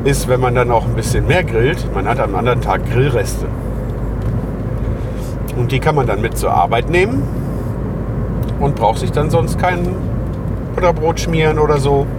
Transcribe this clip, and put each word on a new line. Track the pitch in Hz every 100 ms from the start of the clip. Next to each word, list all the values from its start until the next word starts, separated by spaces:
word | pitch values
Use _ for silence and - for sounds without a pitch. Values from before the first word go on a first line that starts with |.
ist, | 135 139 117
wenn | 123
man | 123
dann | 120 120
auch | 117 -
ein |
bisschen | 113 107 - -
mehr | 175
grillt, | 160 113 123 175 -
man | 101 104
hat | 127
am | 110
anderen | 95 117 120
Tag | - 92 -
Grillreste. | 120 143 120 - - - - - - - - - - - - - - - - - - - - - - -
Und | - 120
die | 131
kann | 156
man | 151 113
dann | 101
mit | 110 -
zur | 95
Arbeit | - 87 113 -
nehmen | 170 202 - - - - - - - - - - - - - - -
und | 139
braucht | - 107 110
sich | -
dann | 147 151
sonst | 165 160 -
kein | 185 175 175 180 - - - - - - -
Butterbrot | - 175 165 156 165
schmieren | - 160 156 151
oder | 151 147
so. | 143 139 139